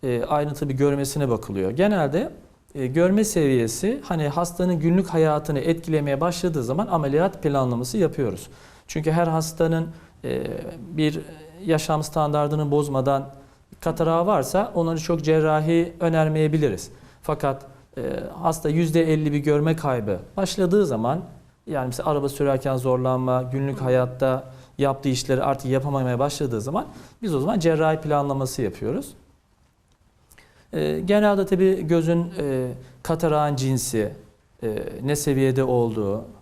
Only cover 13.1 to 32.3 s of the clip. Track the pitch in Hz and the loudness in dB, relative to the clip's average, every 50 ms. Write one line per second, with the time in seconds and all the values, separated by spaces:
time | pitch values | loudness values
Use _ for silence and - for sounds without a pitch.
13.1 | 139 135 135 135 - - - - _ _ _ _ - - - 165 160 170 170 160 | 0 0 -2 -6 -14 -20 -20 -20 _ _ _ _ -20 -6 -4 -4 -2 0 0 2
14.1 | 165 165 170 190 214 165 131 - - 185 208 233 - 175 170 165 165 160 160 - | 2 2 2 2 2 2 0 0 0 0 0 0 0 -2 0 0 -2 -4 -2 -2
15.1 | 175 160 147 151 160 160 156 156 156 156 156 160 170 170 170 170 165 - 175 170 | -2 -2 2 2 4 4 4 4 2 2 2 2 2 2 2 0 -4 -2 -2 0
16.1 | 165 160 156 156 156 156 156 151 151 160 151 135 98 87 - - - - - - | 2 2 2 2 2 2 2 2 2 2 2 2 0 -2 -8 -12 -18 -20 -20 -20
17.1 | - - _ - 151 147 - 139 135 135 - - - - - _ - - 120 135 | -20 -12 _ -6 -4 -2 0 -2 -2 -2 -8 -20 -20 -20 -20 _ -12 -8 -6 -6
18.1 | 135 - - - 151 143 170 170 160 160 - 151 151 165 170 160 156 170 165 160 | -6 -6 -8 -8 -12 -2 -2 -2 -2 0 -2 0 2 2 2 2 4 2 4 4
19.1 | 156 156 156 151 143 147 143 147 147 147 147 160 160 160 - 147 131 123 110 101 | 2 2 2 0 0 0 2 2 2 2 4 2 0 0 0 -2 -2 -2 0 -2
20.1 | 98 87 - - - - 196 180 - - 190 175 175 214 202 160 127 110 110 120 | -4 -4 -4 -8 -4 -4 -4 -2 0 0 0 2 4 4 2 2 0 0 0 0
21.1 | 143 175 175 - - - - _ _ _ _ - 175 143 131 127 123 - - 156 | 0 -2 -4 -10 -16 -20 -20 _ _ _ _ -6 -4 -4 -4 -4 -6 -4 -2 0
22.1 | 151 147 139 139 139 - 143 139 135 131 131 143 131 127 123 131 127 127 127 131 | 0 0 0 -2 -2 0 0 0 0 0 0 -2 -2 0 0 0 0 2 2 0
23.1 | 127 127 127 127 127 127 127 127 127 135 139 139 135 - 131 127 127 127 127 127 | 0 0 0 0 0 0 -2 -2 -4 -4 -2 -2 -4 -2 0 2 2 2 2 0
24.1 | 127 - 135 131 131 131 - - - - - - - - 139 139 135 135 - 143 | -2 0 0 0 0 0 -4 -8 -18 -20 -20 -20 -4 0 0 0 0 0 0 -2
25.1 | 131 123 - - 135 127 - 139 139 131 - 127 127 135 135 143 139 135 131 127 | -2 -2 0 0 0 2 2 0 0 -2 -2 0 0 0 0 0 -2 0 0 0
26.1 | 123 120 139 147 147 - 156 131 117 110 104 131 151 202 302 - - - - - | 0 0 0 -2 0 -2 -4 -2 -2 -4 -4 -2 -4 -4 -4 -6 -12 -20 -20 -20
27.1 | - _ - 214 160 135 131 165 226 196 160 165 160 151 160 160 156 156 156 151 | -18 _ -6 -2 -2 0 0 0 0 2 2 2 2 4 2 2 2 0 0 0
28.1 | 147 143 143 143 139 135 135 127 - - 123 101 90 - - 104 135 214 277 - | 0 0 0 0 -2 -2 -2 -4 -2 -2 -4 -4 -4 -4 -6 -4 -4 -4 -6 -8
29.1 | - - _ _ _ _ _ _ _ _ _ _ _ _ _ _ _ _ _ _ | -14 -20 _ _ _ _ _ _ _ _ _ _ _ _ _ _ _ _ _ _
30.1 | _ _ _ _ - - - _ _ _ _ _ - 160 151 151 151 156 180 175 | _ _ _ _ -20 -20 -20 _ _ _ _ _ -4 -2 0 0 0 -2 0 2
31.1 | 202 208 214 208 202 196 190 190 196 175 190 190 190 185 165 156 170 170 160 160 | 2 4 6 4 4 2 2 0 2 4 4 4 4 2 0 2 2 2 4 2
32.1 | 170 170 170 175 | 2 0 0 -2